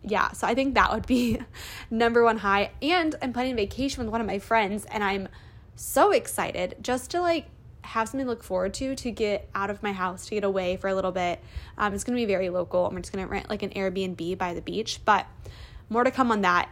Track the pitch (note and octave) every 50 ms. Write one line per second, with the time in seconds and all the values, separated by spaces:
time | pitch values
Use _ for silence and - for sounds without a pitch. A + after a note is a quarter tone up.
0 | - G#3 G#3 F#3 - - - - - G3+ A#3+ C4 C4+ C#4 B3 A3 F3+ - - A3
1 | - - C4 A#3+ B3 A#3 A3 - - - - - - - - - - - A3+ A3
2 | A#3 A#3 A#3 A#3 A#3 A#3 A3 A3 G#3 G3 G3 G3+ G3+ - - - B3+ D4 F4 F4+
3 | E4 D#4 D4 - - C4 A3 A#3+ B3+ C4 B3+ A3+ G3+ G3+ - A#3 C4+ C#4 C#4 C4+
4 | A#3+ G#3+ G#3+ A3+ A3+ F#3+ F#3 G3+ G3 - A3+ A3+ G#3+ F#3+ G#3 G#3 - - - G#3+
5 | G#3 F#3+ G3 G3 F#3+ - - - - - - - - - - - - - - C4
6 | D#4+ G#4 F#4 B3+ - - - - F3 - - - F3+ F3+ - - - - B3+ B3+
7 | B3 - - F4 F4+ E4+ E4+ D#4 - - - - - - - - - - - A3+
8 | A3+ A3 - C4+ C4+ B3 A3+ A#3+ - - F#3 F#3 F#3 G3+ G3+ - C4+ C4 C4+ B3+
9 | - A#3+ G3+ - A3 G#3 G3+ - - - - G3 G3 G3 G3+ G3+ - G#3 G3 F#3+
10 | F#3 F#3 F#3 F#3+ - - A3 G#3 G3 G3 G3 F#3+ F#3 F3+ F#3 F#3 - G3 F#3+ F#3+
11 | F#3 F#3 F3+ F#3 F3+ F3 E3+ - - - - - - - - - G#3 G#3 G3 G3+
12 | - - B3 B3 A#3 G3+ F#3+ F3+ F#3+ F3+ F3 F3+ F3 E3+ - F3+ F3 - F#3 F3+
13 | - - - G3 F#3+ - G3+ G3 - - A3 G3+ G3+ G3 - G3+ F#3+ F#3+ F#3 F#3+
14 | F#3+ F#3 F3+ - E3 F3 F#3+ - F#3 F3+ E3+ E3+ - - F3 G3 A3+ - - -
15 | - - G#3 F#3+ - - - - - - - - - - - - - - A3 A#3
16 | A#3+ B3+ C4 C4 C4 A#3+ A3 G#3+ G3 F3+ F3 F3 - -